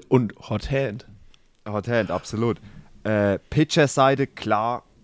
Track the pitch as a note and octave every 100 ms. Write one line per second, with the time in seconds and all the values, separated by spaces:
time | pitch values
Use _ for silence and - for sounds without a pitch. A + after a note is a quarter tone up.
0 | - C3 A2 - - G#2+ - C#3 C3+ A2+
1 | - - - - _ _ - G#2 A2+ A#2+
2 | G2 F2+ - A2 A#2 G#2 - - - -
3 | G#2 G#2+ G2+ F#2+ - C#3 D#3 - C#3 -
4 | C3+ C3+ C3+ - A2 G#2+ A#2 A#2+ _ _